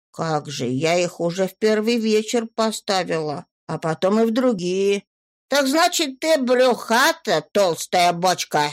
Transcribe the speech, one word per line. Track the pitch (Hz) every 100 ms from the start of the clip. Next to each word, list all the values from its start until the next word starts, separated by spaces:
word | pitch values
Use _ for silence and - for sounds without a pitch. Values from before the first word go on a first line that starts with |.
| _
«Как | - 165 151 147
же, | 143 120
я | 127 160 175
их | 170 -
уже | 170 180 185
в | -
первый | 214 214 214 240
вечер | 220 214 220 240 226
поставила, | - 220 214 - 190 175 165 151 143 - _ -
а | 160
потом | 160 160 185 220
и |
в | 226
другие». | 226 254 202 175 190 196 202 - _ _ _ -
«Так | 277 269
значит, | 311 349 359 302 262
ты | 311 311
брюхата, | 247 247 254 220 - 233 302 320 - 160 -
толстая | 202 185 160 - 180 175
бочка!» | 170 180 170 - 151 147